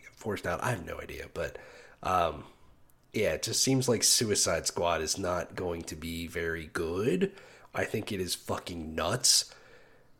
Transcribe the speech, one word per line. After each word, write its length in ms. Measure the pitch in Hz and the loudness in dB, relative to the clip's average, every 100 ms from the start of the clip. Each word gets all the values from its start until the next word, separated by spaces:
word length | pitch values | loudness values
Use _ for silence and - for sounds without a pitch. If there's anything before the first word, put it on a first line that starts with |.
got 100 | - - | -20 -8
forced 300 | 110 98 90 | -4 -2 -2
out. 180 | 85 | -2
I 60 | 120 | 0
have 140 | 107 82 | -2 -4
no 140 | 78 | -8
idea. 260 | - 71 76 | -8 -10 -8
But, 240 | 85 80 - - - - - | -6 -6 -6 -16 -20 -20 -8
um, 400 | - 92 82 76 - - - - - _ _ | 0 2 2 -2 -12 -20 -20 -20 -20 _ _
yeah, 200 | 117 95 | 0 2
it 80 | 78 | 2
just 200 | - - | 0 2
seems 240 | - 135 127 | 4 4 4
like 140 | 110 | 4
Suicide 640 | - - 113 95 98 82 - | 6 4 4 4 4 2 0
Squad 340 | - 85 82 | 0 2 2
is 160 | 78 95 | 0 -2
not 380 | 92 90 - 98 | 0 -2 -4 -4
going 260 | 90 85 | -4 -4
to 120 | 85 78 | -6 -8
be 320 | 82 82 85 | -6 -6 -6
very 420 | 85 85 82 78 | -4 -2 -4 -6
good. 600 | - 80 90 117 180 196 - - - - | -4 -2 0 2 2 2 -2 -18 -20 -10
I 100 | 90 95 | -4 -2
think 260 | 113 98 | -2 -4
it 80 | 98 | -4
is 140 | 87 - | -2 -4
fucking 580 | - 92 - 87 78 | -4 -6 -6 -8 -6
nuts. 600 | 80 80 135 - - - - - - - - - - | -2 0 2 4 4 2 -8 -20 -20 -20 -20 -20 -20